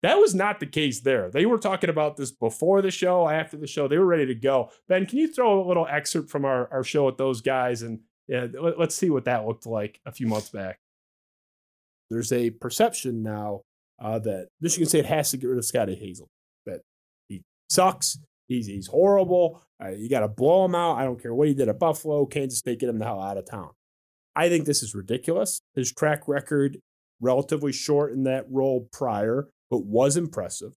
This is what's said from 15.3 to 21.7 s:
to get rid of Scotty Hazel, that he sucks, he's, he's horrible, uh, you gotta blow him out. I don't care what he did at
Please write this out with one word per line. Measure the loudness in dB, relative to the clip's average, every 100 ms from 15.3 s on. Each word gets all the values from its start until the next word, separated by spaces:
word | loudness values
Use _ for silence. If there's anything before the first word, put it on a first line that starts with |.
to | -4
get | -2
rid | -2
of | -2
Scotty | -2 -2 -4
Hazel, | -10 -16 -20 _ _ _ -14
that | -14 _ _ _ _ _
he | -16 -16 _ _
sucks, | 2 2 2 -6 -6 -14 _ _
he's, | -6 -6
he's | -10 -4
horrible, | 4 6 6 4 4 2 0 _ _
uh, | -12
you | -10 -2
gotta | 0 0
blow | 2 4 6 4
him | 2
out. | 0 0
I |
don't | -2 -4
care | -6
what | 0 2
he |
did | 2
at | 0